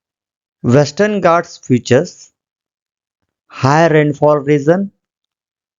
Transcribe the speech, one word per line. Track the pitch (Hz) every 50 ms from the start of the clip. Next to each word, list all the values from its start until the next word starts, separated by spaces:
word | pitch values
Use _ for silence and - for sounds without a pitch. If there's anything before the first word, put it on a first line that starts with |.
| _ _ _ _ _ _ _ _ _ _ _ _ -
Western | 123 120 139 147 135 - - 202 214 208 202
Ghats | 180 175 165 175 170 - - - _ -
features | - - - - 120 131 175 180 - - - _ _ _ _ _ _ _ _ _ _ _ _ _ _ _ _ _ _ _ _ _ _ _ _ _ - - -
high | 131 143 156 170 165
rainfall | 151 151 151 147 143 147 147 147 151 147 135 143
region, | 151 147 135 151 170 190 202 196 _ _ _ _ _ _ _ _ _ _ _ _ _ _ _ _ _